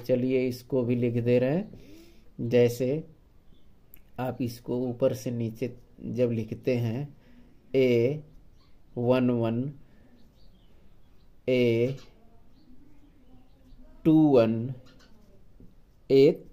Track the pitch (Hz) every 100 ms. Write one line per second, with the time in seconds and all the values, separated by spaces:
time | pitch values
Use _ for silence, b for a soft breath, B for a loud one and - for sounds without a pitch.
0 | 120 127 127 131 127 120 - 135 120 123
1 | 120 120 117 123 127 165 214 - - -
2 | - - - - 120 120 120 117 127 151
3 | 160 - _ - - - - - - -
4 | - - 127 120 120 117 - 123 127 120
5 | 135 120 127 120 113 113 123 - - -
6 | - 113 123 113 110 101 - 90 117 113
7 | 143 - b b b - - 135 127 120
8 | 120 151 - - - - - - - 120
9 | 120 127 123 120 113 117 135 - b b
10 | b b - _ - - - - - -
11 | - - - - - 127 123 117 120 139
12 | - - - - - - - - - -
13 | - - - - - - - - - -
14 | 165 156 151 131 110 113 123 135 - -
15 | - - - - - - - - - _
16 | - 135 143 - -